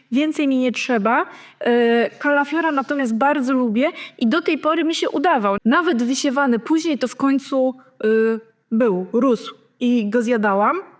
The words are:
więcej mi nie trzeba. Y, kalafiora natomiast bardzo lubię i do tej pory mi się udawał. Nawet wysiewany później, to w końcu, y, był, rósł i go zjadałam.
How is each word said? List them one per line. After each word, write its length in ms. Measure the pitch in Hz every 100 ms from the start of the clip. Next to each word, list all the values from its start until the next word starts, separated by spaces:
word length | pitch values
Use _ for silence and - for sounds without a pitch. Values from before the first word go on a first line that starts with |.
| -
więcej 360 | 247 311 311 285
mi 100 | 262
nie 140 | 254
trzeba. 500 | - - 240 208 262
Y, 20 | 359 - - - - 240 233 233 226 -
kalafiora 520 | 294 285 285 311 320
natomiast 440 | 285 254 294 247 220
bardzo 380 | 269 302 254
lubię 380 | 262 247 214 302 339 - -
i 100 | 233
do 140 | 320
tej 160 | 320 302
pory 260 | 302 330
mi 120 | 320 330
się 140 | 330
udawał. 480 | 302 349 269 202 196 220
Nawet 380 | 311 339 233
wysiewany 560 | 240 262 285 254 269 233
później, 380 | - 320 320 285
to 100 | 247
w 80 | -
końcu, 580 | 269 269 269 269 262 254 - - 214
y, 340 | 220 220 226 - _ -
był, 340 | 226 247 180 185
rósł 420 | 233 269 226 - - _ -
i 300 | 247 240 208
go 120 | 240
zjadałam. 600 | 226 233 208 196 220 339 -